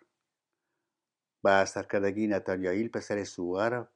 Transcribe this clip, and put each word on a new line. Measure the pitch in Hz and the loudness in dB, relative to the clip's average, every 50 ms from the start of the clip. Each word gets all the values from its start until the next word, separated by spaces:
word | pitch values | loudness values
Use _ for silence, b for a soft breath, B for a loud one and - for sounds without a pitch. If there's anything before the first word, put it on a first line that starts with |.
| _ _ _ _ _ _ _ _ _ _ _ _ _ _ _ _ _ _ _ _ _ _ _ _ _ _ _ _ - | _ _ _ _ _ _ _ _ _ _ _ _ _ _ _ _ _ _ _ _ _ _ _ _ _ _ _ _ 4
به | 98 98 98 95 | 4 6 6 4
سرکردگی | 95 - 101 92 - - 104 98 98 92 107 110 107 | 2 0 -8 -6 -2 -2 0 0 0 0 0 0 0
نتانیائیل | 101 92 - - 92 92 92 90 90 104 113 117 | 0 0 0 -2 -2 -2 0 -2 0 0 -2 -2
پسر | - 110 - - 107 101 95 | -4 -8 -6 -4 -4 -4 -4
سوار، | - - - 87 87 90 95 107 117 123 123 110 - _ | -6 -6 -6 -4 -2 0 0 0 0 0 -4 -6 -10 _